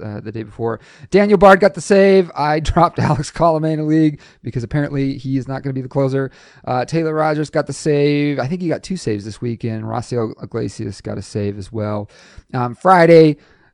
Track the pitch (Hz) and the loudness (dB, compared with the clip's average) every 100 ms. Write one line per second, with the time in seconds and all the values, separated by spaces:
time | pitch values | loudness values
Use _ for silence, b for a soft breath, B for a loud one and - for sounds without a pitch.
0 | 110 104 110 113 110 - 113 110 B B | -12 -10 -10 -10 -12 -6 -6 -6 B B
1 | 147 190 202 202 196 196 196 175 - 196 | 0 2 4 6 8 8 4 0 2 4
2 | 196 190 170 - 147 156 151 - 165 - | 6 4 2 -2 -2 -2 0 2 2 2
3 | - 151 - - 165 160 156 156 156 156 | -2 -2 -4 -2 0 0 -2 -2 0 2
4 | 156 147 b b 127 127 117 147 143 139 | 2 0 b b -10 -8 -4 -4 -4 -2
5 | 135 135 135 135 123 131 135 131 127 143 | -4 -4 -6 -6 -4 -8 -6 -8 -6 -2
6 | 135 135 135 b b b - 127 123 160 | 0 -2 -4 b b b -6 -4 -2 -2
7 | 160 156 156 151 151 156 147 143 165 147 | -2 0 0 -2 -2 -2 -4 -4 -2 2
8 | 143 147 147 139 123 180 175 147 - 185 | 2 0 -2 -2 -4 -6 -4 -6 -6 -8
9 | - 104 104 101 120 113 117 110 110 117 | -6 -6 -8 -10 -8 -8 -8 -8 -8 -8
10 | 113 123 110 - - 113 113 - 107 98 | -6 -6 -6 -8 -10 -8 -8 -8 -10 -10
11 | - 104 98 107 101 101 98 110 104 104 | -10 -12 -8 -6 -6 -6 -10 -8 -6 -6
12 | 101 b b b _ 127 123 120 185 185 | -10 b b b _ -6 -6 -2 4 6
13 | 165 165 160 147 b b b | 8 8 6 2 b b b